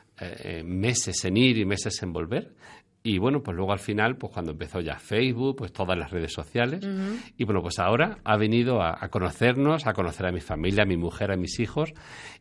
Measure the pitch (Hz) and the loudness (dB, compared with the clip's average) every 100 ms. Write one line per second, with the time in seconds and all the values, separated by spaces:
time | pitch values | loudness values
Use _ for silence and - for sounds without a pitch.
0 | _ - 90 - - 85 85 92 110 120 | _ -14 -12 -10 -8 -8 -4 0 0 0
1 | - 87 95 101 127 113 95 98 - - | -2 -4 0 4 4 4 2 0 -2 -4
2 | 90 85 82 131 - - - - _ _ | -4 -4 -2 -4 -4 -14 -20 -20 _ _
3 | 113 98 113 143 - 87 95 101 - 104 | 0 2 2 0 -2 -4 0 -2 -2 0
4 | 110 127 110 - 82 76 82 92 80 73 | 0 0 -8 -6 -6 -6 -6 -4 -4 -6
5 | - 107 131 117 131 135 107 - 92 92 | -2 0 0 0 -2 -2 -8 -4 -2 0
6 | 78 90 80 - 78 117 120 170 196 190 | -2 -4 -4 -6 -4 0 0 0 -4 -4
7 | 190 226 - - 113 98 85 - 90 117 | -4 -6 -10 -6 0 0 0 0 2 4
8 | 175 208 - 107 107 117 120 120 85 87 | 2 0 0 2 4 4 4 2 2 0
9 | 95 - 90 - 120 127 143 156 135 104 | -4 -2 -2 2 2 4 4 4 2 0
10 | 87 80 92 90 - 80 87 101 101 87 | 0 0 -2 -2 -4 -2 2 4 4 4
11 | 85 - 101 95 90 - 113 - 156 - | 0 -2 -2 0 -2 -2 -2 0 -4 -4
12 | - - - - | -18 -16 -16 -8